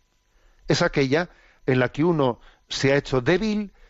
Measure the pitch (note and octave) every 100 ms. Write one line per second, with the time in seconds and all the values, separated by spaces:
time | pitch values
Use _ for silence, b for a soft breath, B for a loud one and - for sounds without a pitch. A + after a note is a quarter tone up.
0 | _ _ _ _ _ _ - D3+ F3 -
1 | C3+ D3 F3 b b b - B2+ B2 -
2 | E3 E3 C3 A2+ b b b - C3+ C#3+
3 | - C3 B2 F3+ A3 G#3 G#3 b